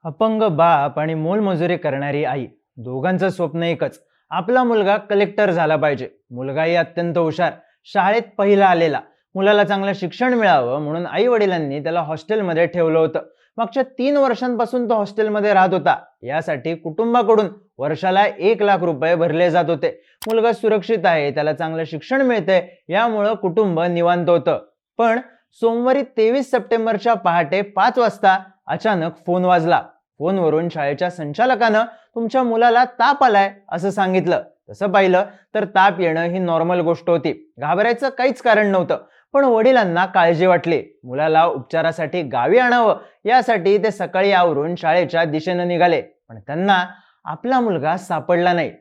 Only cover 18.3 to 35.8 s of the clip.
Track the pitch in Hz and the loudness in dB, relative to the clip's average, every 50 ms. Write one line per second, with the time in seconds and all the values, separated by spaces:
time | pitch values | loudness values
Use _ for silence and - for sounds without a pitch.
18.3 | 208 - 160 208 226 190 208 202 196 175 180 170 160 127 156 160 175 165 165 170 | -2 0 0 0 2 2 2 0 2 2 0 -2 -2 -2 0 0 0 2 0 0
19.3 | 151 165 180 175 160 180 170 151 170 139 175 151 - - _ _ _ _ - 220 | 2 2 0 2 2 0 0 0 -2 -2 -2 -6 -6 -6 _ _ _ _ -6 -2
20.3 | 220 226 220 233 226 233 - 214 220 208 170 220 226 202 165 185 165 156 143 143 | 0 2 2 2 0 0 0 0 0 0 0 -2 -4 0 2 2 2 2 0 -2
21.3 | 131 151 147 151 151 139 170 160 160 165 165 - 165 151 - - 254 269 269 254 | -2 -2 -2 -2 -2 -4 -6 -6 -6 -6 -8 -8 -10 -12 -6 -4 -2 0 0 0
22.3 | 240 214 160 180 190 180 185 185 - _ _ - 165 202 233 240 220 214 202 214 | 0 0 0 2 0 0 0 -2 -20 _ _ -4 -2 0 0 0 0 -2 -2 -2
23.3 | 226 214 202 185 170 226 214 196 170 160 170 180 175 170 170 170 175 175 170 170 | -2 -2 -4 -2 0 0 0 0 0 -2 -2 -2 0 0 2 2 2 2 2 2
24.3 | 175 170 170 175 147 110 - _ _ _ _ _ _ - 233 226 226 247 254 - | 2 2 2 0 -2 -2 -6 _ _ _ _ _ _ 0 0 0 0 -2 -4 -12
25.3 | _ _ _ _ _ _ 226 226 233 233 240 254 262 277 262 269 _ 226 220 220 | _ _ _ _ _ _ -2 0 0 0 0 2 0 0 -2 -4 _ 0 2 2
26.3 | 247 277 262 - 262 240 196 - 233 226 220 226 220 202 208 233 226 196 180 180 | 2 0 0 0 -2 -2 0 0 -2 0 0 -2 -2 0 0 0 0 2 0 0
27.3 | 170 175 170 147 180 196 202 202 - 190 196 240 226 262 240 214 208 - - 196 | 0 0 0 0 -2 -4 -4 -4 -2 0 0 2 2 2 0 0 0 2 2 2
28.3 | 185 196 190 - _ _ _ - 147 175 - 220 202 175 160 170 160 _ _ - | 2 2 -2 -12 _ _ _ -8 -8 -2 -2 -2 0 0 -2 -6 -8 _ _ -2
29.3 | 175 180 180 180 180 175 160 170 170 127 - - _ _ _ _ _ _ 143 175 | -2 0 2 2 2 2 2 2 0 0 0 -8 _ _ _ _ _ _ -4 -4
30.3 | 196 190 175 156 151 156 170 170 - 160 143 139 147 143 180 180 175 175 156 147 | -2 0 0 0 0 0 -2 -4 -6 -4 -4 -4 -2 -2 -4 -6 -4 -8 -10 -10
31.3 | 147 - 233 262 254 208 240 226 214 214 233 233 - _ _ _ _ 240 233 220 | -2 -2 0 0 2 2 2 2 2 0 0 -2 -8 _ _ _ _ -8 -6 -2
32.3 | - 262 254 240 226 226 240 240 226 240 254 247 - - 233 277 285 285 277 247 | -2 0 0 0 0 2 2 4 4 4 2 0 0 0 0 0 2 2 2 4
33.3 | 208 196 196 196 202 - _ - - 175 165 196 190 208 190 185 185 185 151 175 | 4 4 2 0 -4 -12 _ -10 -8 -6 -4 -4 -2 -2 -2 0 0 0 0 0
34.3 | - - - - _ _ _ - 104 - 196 202 180 196 196 185 180 180 202 202 | -2 -2 -2 -8 _ _ _ -20 -10 -6 -4 0 2 4 4 4 4 2 0 -2
35.3 | - _ _ _ - 214 202 202 202 196 | -8 _ _ _ -6 -6 -6 0 2 4